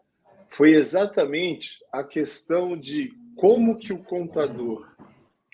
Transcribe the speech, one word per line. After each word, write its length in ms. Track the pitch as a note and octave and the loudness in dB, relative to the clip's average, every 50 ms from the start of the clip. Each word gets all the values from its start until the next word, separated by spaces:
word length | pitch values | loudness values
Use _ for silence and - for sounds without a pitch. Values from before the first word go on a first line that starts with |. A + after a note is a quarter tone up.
| _ _ _ _ _ _ _ _ - _ | _ _ _ _ _ _ _ _ -20 _
foi 240 | - - C#3+ D#3 D#3 | 0 4 6 6 6
exatamente 1080 | D3+ C3+ C3 D3+ F#3 G3+ G3+ G3+ G3 D#3+ C#3 C#3+ D#3+ F3+ F3 D3+ - - - - - _ - | 6 4 2 0 -2 -2 0 0 -2 -2 -2 -2 -4 -4 -4 -6 -8 -12 -16 -18 -20 _ -12
a 120 | - C3+ C#3 | -10 -10 -10
questão 720 | - - D#3 D3 - - - - - E3 F3 F3+ F3+ F3 | -8 -6 -6 -6 -6 -6 -12 -6 -2 -2 -2 -2 -2 -6
de 360 | D#3+ C3+ C#3 D3 D3+ C3+ B2 - - - - - | -8 -10 -8 -6 -6 -6 -8 -10 -18 -20 -20 -6
como 420 | A#2+ - G3+ A#3+ A#3+ A3+ A3+ A3 | 2 4 6 6 6 4 2 0
que 140 | - - - | -2 -6 -10
o 120 | F#3+ E3+ - | -10 -10 -8
contador 840 | - F3+ F3+ F3 E3 - D#3+ D3 C3+ B2+ B2 A#2+ A#2 A2 A2 - - _ _ - - _ _ _ _ _ _ _ _ | -8 -8 -6 -6 -4 -2 -2 -2 -2 -2 -6 -6 -6 -6 -8 -12 -20 _ _ -20 -20 _ _ _ _ _ _ _ _